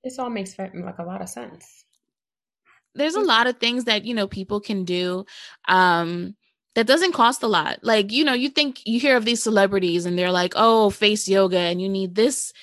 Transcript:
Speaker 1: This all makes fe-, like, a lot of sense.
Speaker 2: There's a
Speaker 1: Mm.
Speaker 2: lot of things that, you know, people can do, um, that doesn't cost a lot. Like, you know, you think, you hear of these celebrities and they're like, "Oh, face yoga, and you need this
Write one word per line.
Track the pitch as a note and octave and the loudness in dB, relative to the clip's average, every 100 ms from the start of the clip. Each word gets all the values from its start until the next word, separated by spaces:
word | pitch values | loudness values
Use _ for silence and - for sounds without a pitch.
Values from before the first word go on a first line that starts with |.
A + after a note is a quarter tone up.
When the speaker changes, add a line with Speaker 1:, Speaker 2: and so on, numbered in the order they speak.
Speaker 1:
This | B3+ B3 | -12 -8
all | B3 | -8
makes | A3+ F#3+ | -8 -10
fe-, | - F#3+ F3+ | -12 -12 -10
like, | F3+ F#3 | -12 -12
a | |
lot | F3 F#3 | -10 -10
of | F3+ | -12
sense. | - A#3+ E3+ - _ _ _ _ _ _ _ _ _ _ _ _ | -14 -16 -18 -20 _ _ _ _ _ _ _ _ _ _ _ _
Speaker 2:
There's | - D4+ F#4 | -4 -2 0
a | |
Speaker 1:
Mm. | G4 | 2
Speaker 2:
lot | A3+ B3 | 4 2
of | A#3+ | 0
things | A#3 B3 A#3 | -2 -2 -2
that, | G#3 G#3+ | -2 -2
you | |
know, | A#3 G3 | -4 -4
people | - F#3+ G#3 | -6 -6 -6
can | G3+ G3+ F3+ | -4 -6 -2
do, | F3+ F3+ F3+ G3 - - - - | -2 -2 -4 -8 -18 -20 -10 0
um, | F#3 F3+ E3+ E3 F3 F3+ G#3 _ _ _ A3+ | 4 4 4 0 -4 -8 -12 _ _ _ -2
that | A3+ | 4
doesn't | D4 F4+ | 4 4
cost | E4 A#3 C4 | 4 2 2
a | A#3 | 0
lot. | F#3 D3+ - | 0 0 -4
Like, | A3+ A3 G3+ | 0 0 2
you | A#3 | 0
know, | D4 | 0
you | B3 C4+ | 0 -2
think, | C#4 D4 B3+ - | 0 -2 -4 -4
you | A#3 | 0
hear | C#4 B3+ | 2 2
of | A3 | 2
these | A#3 | -2
celebrities | A3+ G#3+ G3 G3 F3+ F3 F3 | 2 2 2 2 0 -2 -2
and | F3 | -2
they're | F3+ | 0
like, | F3+ F3+ - | 0 0 2
"Oh, | A3+ A3+ G#3 | 4 6 2
face | G3 G#3 G#3+ - | 2 -2 -2 0
yoga, | G3 F#3+ F#3 | 2 2 2
and | F3 F3 | 0 -2
you | F#3+ | -4
need | G3 F#3+ F3+ | -4 -4 0
this | A#3+ - - - | 0 0 -10 -14